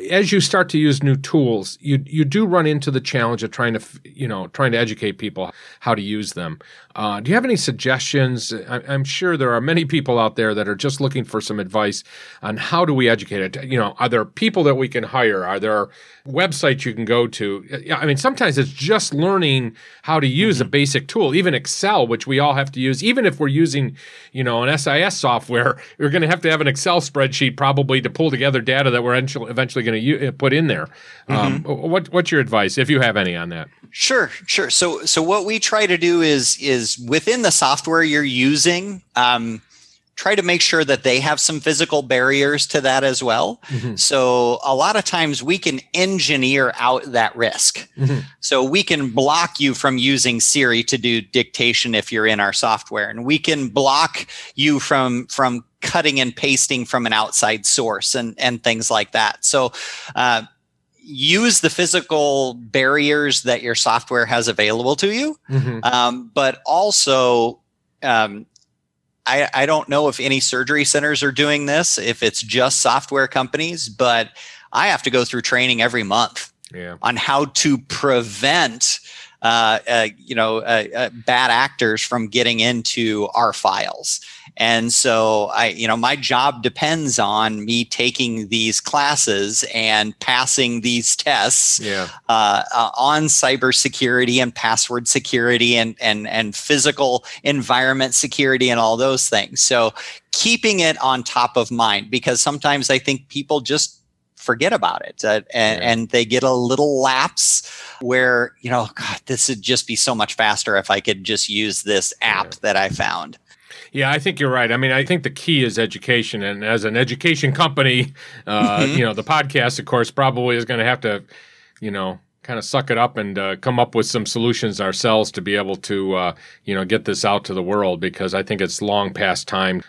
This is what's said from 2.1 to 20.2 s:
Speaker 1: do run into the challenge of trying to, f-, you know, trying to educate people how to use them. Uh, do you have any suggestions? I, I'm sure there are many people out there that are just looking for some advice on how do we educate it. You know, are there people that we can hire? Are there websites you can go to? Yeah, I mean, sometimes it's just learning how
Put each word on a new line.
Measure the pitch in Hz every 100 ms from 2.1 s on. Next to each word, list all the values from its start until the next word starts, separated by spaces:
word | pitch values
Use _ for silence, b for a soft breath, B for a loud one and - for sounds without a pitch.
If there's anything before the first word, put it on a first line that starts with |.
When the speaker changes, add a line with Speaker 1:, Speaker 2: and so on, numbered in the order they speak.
| 156 143
Speaker 1:
do | 196
run | 220 180 156
into | 147 143
the | 131
challenge | 131 131 117 117
of | 113
trying | - 120
to, | 110
f-, | - -
you | - - 131
know, | 101 87
trying | - 135
to | 117
educate | 117 107 107
people | 95 107 92 90 B B B
how | -
to | 107
use | 101 107 101
them. | - 85 80 B B B
Uh, | - 107 101
do | 113
you |
have | 214
any | 254 202
suggestions? | - 113 127 131 - 143 131 123 -
I, | 110 95 - -
I'm | 139
sure | 139 - 180 160
there | 131
are | 117
many | 131 170 151
people | 151 131 120
out | 110 -
there | 110
that | 104 101
are |
just | 98 143 139
looking | 135 139
for | 113 110
some | 104 107
advice | 95 107 104 101 - B B B
on | 101 110
how | - 170
do | 175
we | 135 120
educate | 113 98 101 95 131
it. |
You | 135 131
know, | 101 -
are | 123
there | 117 107
people | - 220 208
that | 147 131
we | 131
can | 123
hire? | 107 131 117 98
Are | 90 98
there | 107 107 98 B B B -
websites | 135 185 143 151 135
you | 131
can | 110
go | 110 120 120
to? | - 104 98 90 135
Yeah, | - 151
I | 151
mean, | 139
sometimes | 254 269 220 135
it's | 139
just | - 139 214 -
learning | 143 175 196 160 135 120 113 B B
how | - 160